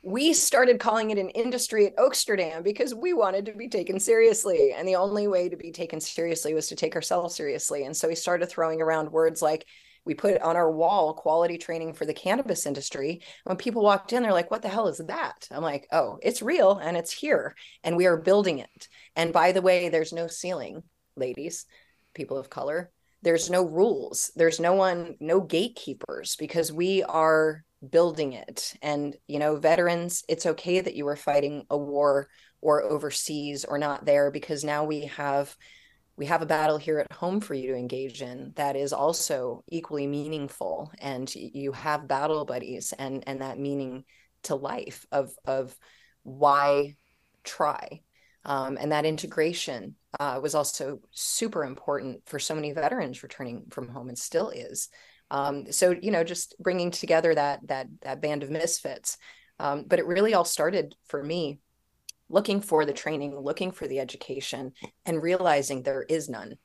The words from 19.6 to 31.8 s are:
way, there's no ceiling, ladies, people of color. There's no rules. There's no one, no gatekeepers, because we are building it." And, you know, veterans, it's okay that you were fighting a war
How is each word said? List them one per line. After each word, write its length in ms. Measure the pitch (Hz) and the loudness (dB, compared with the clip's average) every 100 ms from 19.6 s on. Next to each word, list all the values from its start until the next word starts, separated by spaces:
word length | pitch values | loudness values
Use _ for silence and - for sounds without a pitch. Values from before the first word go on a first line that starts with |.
way, 300 | 185 180 175 | 4 4 4
there's 240 | 160 160 | 0 0
no 140 | 165 170 | -4 -8
ceiling, 540 | - 180 175 113 160 - _ _ | -6 -6 -6 -8 -12 -18 _ _
ladies, 520 | - 127 127 160 - - _ _ _ _ | -8 -6 -6 -10 -10 -14 _ _ _ _
people 240 | - 139 135 | -12 -8 -8
of 100 | 131 | -8
color. 420 | - 135 160 175 _ _ _ | -8 -4 -4 -6 _ _ _
There's 300 | 170 165 170 | 2 2 4
no 120 | 180 | 2
rules. 680 | 175 160 226 175 - - - | 2 4 4 2 -2 -4 -4
There's 240 | 156 165 160 | 4 4 4
no 140 | 170 | 2
one, 440 | 190 190 175 170 - | 4 4 0 -6 -8
no 220 | 151 185 | 2 2
gatekeepers, 960 | 165 170 233 - - 131 - - - - | 2 0 0 -4 -12 -10 -10 -10 -8 -8
because 360 | 156 170 160 | -4 -2 -2
we 300 | 156 185 190 | 0 0 2
are 600 | - 160 160 156 156 156 _ _ 135 | 2 4 6 6 4 0 _ _ 2
building 460 | 165 170 160 143 | 4 4 2 -4
it." 420 | 120 - - - - | -4 -12 -10 -10 -6
And, 340 | 147 147 147 - - | -4 -2 -4 -8 -6
you 120 | 147 | 0
know, 180 | 151 151 | 0 4
veterans, 680 | 156 170 175 170 175 - - | 4 6 4 2 -2 -6 -4
it's 180 | 165 175 | 0 0
okay 340 | 156 - 185 | -2 0 0
that 140 | 185 | 0
you 100 | - | -4
were 120 | 143 147 | -4 -2
fighting 500 | - 143 143 147 - | 0 2 0 -4 -4
a 80 | |
war 520 | 147 | -4